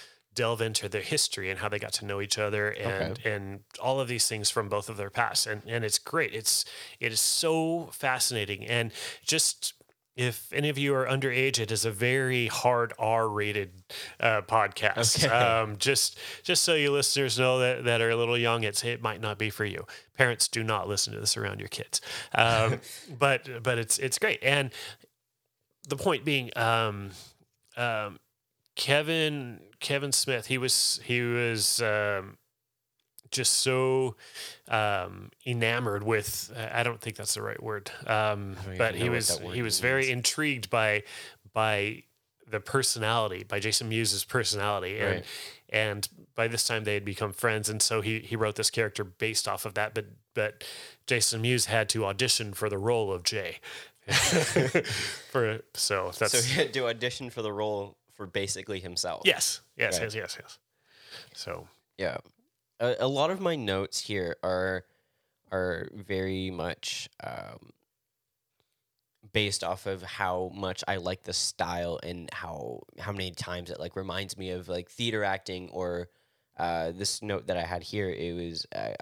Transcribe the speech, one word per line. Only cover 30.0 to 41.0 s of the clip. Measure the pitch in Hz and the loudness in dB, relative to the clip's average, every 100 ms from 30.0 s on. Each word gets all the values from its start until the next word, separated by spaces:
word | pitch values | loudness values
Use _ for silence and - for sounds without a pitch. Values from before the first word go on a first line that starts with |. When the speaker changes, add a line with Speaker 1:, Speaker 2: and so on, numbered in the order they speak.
| 143 | 0
Speaker 1:
Smith, | - - 120 - | 0 2 -2 0
he | 131 | 0
was, | 127 - - - | 2 2 2 0
he | - 123 | 0 0
was, | 120 120 120 110 - - | 2 2 0 2 2 2
um, | 110 104 104 101 95 - _ _ _ _ _ _ _ - - | 2 2 0 -2 -6 -14 _ _ _ _ _ _ _ -20 -6
just | - 120 - | 0 2 4
so, | 131 127 131 131 127 - - - - - - | 4 4 4 4 2 -2 -14 -14 -14 -14 -2
um, | 113 107 98 90 95 98 - 131 | 0 2 0 -4 -10 -16 -10 -4
enamored | 117 113 117 117 101 | 0 2 2 0 0
with, | 107 110 - - - 113 110 | 2 0 0 -6 -8 -8 -2
I | 117 | 0
don't | 120 117 | 0 -2
think | 117 104 | -8 -6
that's | 104 | -4
the | 107 | -4
right | 107 - | -4 -6
word, | 113 104 98 - - | -6 -6 -8 -6 0
um, | 107 107 101 98 95 | 2 2 0 -4 -8
Speaker 2:
I | |
don't | 98 92 | -6 0
even | |
Speaker 1:
but | 113 - | 0 2
he | |
Speaker 2:
know | 120 | 0
what | 120 | 2
Speaker 1:
was, | 110 85 | 0 0
Speaker 2:
that | - | -2
word | 123 | -4
Speaker 1:
he | |
was | 113 104 | 0 2
very | 123 135 | 2 2
Speaker 2:
means. | 131 | 2
Speaker 1:
intrigued | 120 - - 151 131 - | 2 0 0 0 -2 0
by, | 117 107 104 | 2 4 2